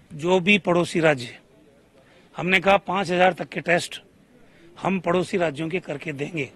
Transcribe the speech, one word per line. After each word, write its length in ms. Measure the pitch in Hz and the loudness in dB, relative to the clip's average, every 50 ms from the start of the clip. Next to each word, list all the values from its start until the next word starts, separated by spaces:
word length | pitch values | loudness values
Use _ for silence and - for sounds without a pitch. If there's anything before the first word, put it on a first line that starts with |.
| _ _ - | _ _ -14
जो 260 | 147 147 175 185 190 | -6 0 2 2 2
भी 180 | 170 196 208 196 | 4 4 2 4
पड़ोसी 420 | - 185 170 175 170 - - 175 | 4 2 2 2 2 0 0 2
राज्य, 400 | 156 160 151 127 120 120 - - _ _ _ _ _ _ _ _ _ _ _ _ _ _ _ _ _ _ _ - | 4 4 2 2 -2 -12 -16 -20 _ _ _ _ _ _ _ _ _ _ _ _ _ _ _ _ _ _ _ -8
हमने 220 | 151 175 190 190 | -2 0 0 2
कहा 180 | - 190 196 196 | 4 4 4 4
पाँच 340 | - - 175 196 196 151 | 2 -2 -4 -4 -2 -2
हजार 220 | 180 175 180 185 180 | 2 4 4 4 2
तक 160 | - 175 - | 0 -8 -8
के 120 | - 175 | -8 -8
test 400 | 151 - 170 170 - - - - - _ _ _ _ _ _ _ - _ _ _ - - - - | 0 2 2 2 0 -4 -12 -16 -18 _ _ _ _ _ _ _ -20 _ _ _ -20 -20 -20 -6
हम 180 | - 170 190 190 | -4 -2 -2 -2
पड़ोसी 380 | 160 175 170 185 175 - - 190 | 0 0 0 0 0 -2 -2 -2
राज्यों 320 | 175 160 143 131 165 165 | -2 -2 -2 -6 -8 -6
के 100 | 170 180 | -6 -8
करके 340 | - - 151 139 - 160 147 | -8 -8 -12 -10 -8 -10 -8
देंगे। 380 | 131 143 151 185 160 135 120 - | -8 -8 -8 -6 -8 -8 -8 -12